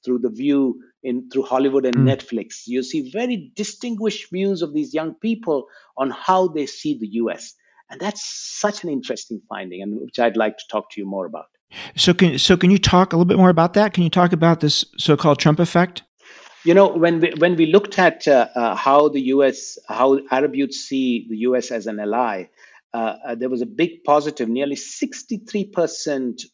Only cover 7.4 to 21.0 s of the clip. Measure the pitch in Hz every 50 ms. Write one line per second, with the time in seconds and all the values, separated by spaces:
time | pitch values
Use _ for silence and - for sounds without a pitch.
7.4 | - - - _ _ _ _ _ _ _ - - 180 208 208 - - - - -
8.4 | - - - - - 208 202 - - 170 143 127 127 - 120 - - - 117 95
9.4 | - _ 101 98 95 90 87 92 98 104 104 - 135 123 - - 120 117 101 113
10.4 | 110 107 110 - - - - 107 - - - 104 101 98 98 98 92 82 78 80
11.4 | 80 _ _ _ _ _ - - - - - - - 185 175 - 190 170 131 -
12.4 | - - 226 - 185 180 202 190 - - - 180 185 185 170 165 180 180 202 190
13.4 | 185 180 175 165 165 170 - 202 214 208 - 180 175 160 - 185 180 175 185 156
14.4 | 165 170 165 160 151 151 - - - - _ - - - 147 139 156 156 143 -
15.4 | - 160 151 165 170 165 - 175 180 180 - - - _ _ _ _ - - -
16.4 | - - - - - 165 175 190 196 170 - 170 165 170 170 165 165 - 151 156
17.4 | 165 180 180 160 165 156 170 202 196 - - - 185 165 170 - - 156 139 123
18.4 | 117 - - 123 117 113 92 - - 139 139 147 147 151 151 139 131 127 135 139
19.4 | 139 131 - - - - - - - - 107 113 127 135 139 139 135 - 131 131
20.4 | 143 143 127 135 139 127 - - - - 139 135